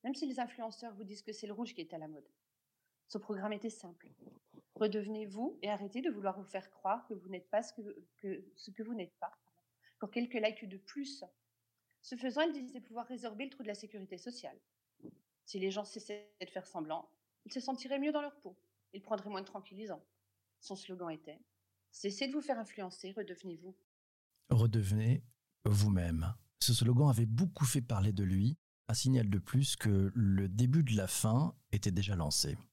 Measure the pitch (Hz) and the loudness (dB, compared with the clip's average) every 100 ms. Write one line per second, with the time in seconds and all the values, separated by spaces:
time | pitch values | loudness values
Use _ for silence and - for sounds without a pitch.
0 | 240 277 294 254 240 - 226 214 233 202 | -6 -4 -4 -4 -6 -6 -10 -10 -14 -12
1 | 196 208 - 214 208 208 240 - 160 165 | -14 -12 -14 -12 -10 -6 -8 -8 -10 -10
2 | 156 151 - _ _ _ _ _ _ _ | -10 -14 -20 _ _ _ _ _ _ _
3 | _ 208 208 202 208 208 220 - 180 170 | _ -12 -6 -6 -4 -4 -6 -10 -18 -20
4 | - - - - _ - _ - 214 208 | -20 -20 -20 -20 _ -20 _ 0 0 0
5 | 202 220 214 196 262 - 196 202 202 233 | -4 -6 -6 -4 -6 -4 -4 -4 -4 -4
6 | 311 208 196 190 190 196 185 - 190 226 | -4 -2 -4 -4 -8 -10 -10 -8 -2 -2
7 | - 202 185 185 - 208 240 - 208 202 | -4 -12 -10 -12 -2 -2 -2 -12 -14 -14
8 | 180 _ 196 185 190 _ - 196 220 233 | -20 _ -8 -8 -10 _ -18 -10 -8 -6
9 | 175 _ 170 - _ _ _ _ _ _ | -8 _ -12 -12 _ _ _ _ _ _
10 | 208 240 240 233 214 220 208 190 - 285 | -6 -4 -2 0 -2 -2 -14 -14 -14 -10
11 | 277 - - _ _ _ _ _ _ _ | -10 -12 -18 _ _ _ _ _ _ _
12 | - 247 254 262 330 294 247 254 - 226 | -16 -6 -4 0 0 0 -8 -12 -12 -12
13 | 233 254 233 208 269 - 208 208 208 214 | -10 -8 -8 -8 -10 -8 -10 -10 -10 -14
14 | 190 180 240 240 143 - _ _ _ _ | -12 -12 -12 -12 -16 -16 _ _ _ _
15 | - _ _ _ - 196 190 190 208 220 | -20 _ _ _ -10 -4 -2 -4 -8 -12
16 | 214 208 - _ 185 190 185 170 156 160 | -12 -12 -14 _ -10 -10 -10 -10 -6 -6
17 | - _ _ _ 214 262 247 262 262 277 | -8 _ _ _ -10 -8 -6 -6 -4 -2
18 | 294 302 285 285 190 - _ _ _ 196 | 0 -2 -4 -12 -20 -20 _ _ _ -18
19 | 196 214 202 190 190 196 190 196 220 160 | -6 -6 -4 -8 -8 -14 -14 -14 -12 -12
20 | _ _ _ _ _ _ - 190 - 180 | _ _ _ _ _ _ -14 -14 -12 -10
21 | 175 156 151 151 _ _ _ _ _ - | -8 -10 -14 -20 _ _ _ _ _ -6
22 | 196 196 269 294 285 233 220 - 185 - | -6 -4 -4 -4 -2 -4 -4 -10 -10 -10
23 | 190 196 185 175 190 160 180 185 _ _ | -12 -8 -8 -10 -10 -12 -14 -20 _ _
24 | _ _ _ _ _ 120 113 110 98 107 | _ _ _ _ _ 4 6 4 2 2
25 | 110 - - _ _ _ 107 101 104 95 | 4 2 0 _ _ _ 2 6 6 4
26 | 87 80 85 - _ _ - 113 117 123 | 4 0 0 -4 _ _ 2 4 6 6
27 | 147 117 113 113 180 - 131 139 120 107 | 6 6 4 4 2 2 2 2 2 2
28 | 101 98 95 95 110 156 _ _ - 113 | 4 4 4 4 4 2 _ _ -4 0
29 | 127 131 107 98 - 127 139 - 110 98 | 4 4 4 2 4 2 4 2 4 6
30 | 98 120 101 95 98 101 127 156 139 107 | 6 6 6 6 4 4 6 6 6 4
31 | 95 - 110 120 165 - _ 101 104 90 | 2 2 4 4 2 -2 _ 0 2 2
32 | 98 95 76 - 73 - - | 2 2 2 2 0 -2 -10